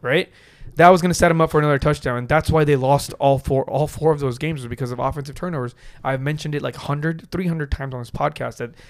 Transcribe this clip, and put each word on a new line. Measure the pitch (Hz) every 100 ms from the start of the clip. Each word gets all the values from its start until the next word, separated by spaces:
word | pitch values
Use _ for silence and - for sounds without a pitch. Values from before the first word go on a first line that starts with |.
right? | 123 165 - _ - _ - -
That | 175
was | 180
gonna | 175
set | 165 175
'em | 165
up | 160
for | 156
another | 147 139
touchdown, | 147 147 131 123
and | 123
that's | 156 -
why | 160
they | 147 139
lost | 131 143 -
all | - 139 135
four, | - 135 -
all | 131 151
four | - 156
of | 147
those | 135 120
games | 156 151
was | 120
because | 120 123
of | 123
offensive | 131 147 139
turnovers. | 131 180 151 123 - - -
I've | 135 135
mentioned | 139 151 151
it, | 147
like, | 135 -
hundred, | - 143 160 160 -
three | 175 180
hundred | 160 143
times | - 135
on | 127
this | 117
podcast | - 151 - 120 -
that | 120 -